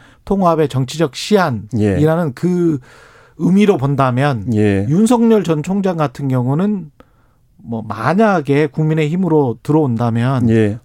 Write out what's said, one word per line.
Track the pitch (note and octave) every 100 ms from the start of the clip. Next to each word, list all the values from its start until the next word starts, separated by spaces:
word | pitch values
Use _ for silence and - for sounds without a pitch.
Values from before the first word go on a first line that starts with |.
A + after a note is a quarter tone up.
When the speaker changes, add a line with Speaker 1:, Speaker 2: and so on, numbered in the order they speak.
| - _
Speaker 1:
통합의 | - G3+ F3+ D3 D3+
정치적 | C3 C3 D3+ D#3 -
시한이라는 | - G#3 E3+ A2+ G#2 A#2 G#2 F#2+ D3+ D#3+ E3
Speaker 2:
예. |
Speaker 1:
그 | A#2+ F3 F3+ E3+ C#3+ - - - - _ -
의미로 | E3+ F#3+ G#3 F3
본다면 | C3+ C#3 C3+ B2 D3 B2 G2
Speaker 2:
예. | A2 G#2 G2 G2+
Speaker 1:
윤석열 | E3 A3+ A#3+ A3+ A3
전 | E3+ D#3
총장 | D3+ G3+ F#3+ E3+
같은 | D3 - C#3
경우는 | B2+ B2 C#3+ G3+ G#3 D#3 _ - _ _ _ _ _
뭐 | - A2+
만약에 | G#2+ G#2 A#2+ F3+ A3 F#3 C3+ C#3 D#3
국민의힘으로 | - D#3 D#3 D3+ F3 F3+ D#3 C3+ A2+
들어온다면 | - D3+ D3 A2+ A#2+ A2+ B2 C3+ A#2
Speaker 2:
예. | A2+ G#2+ A#2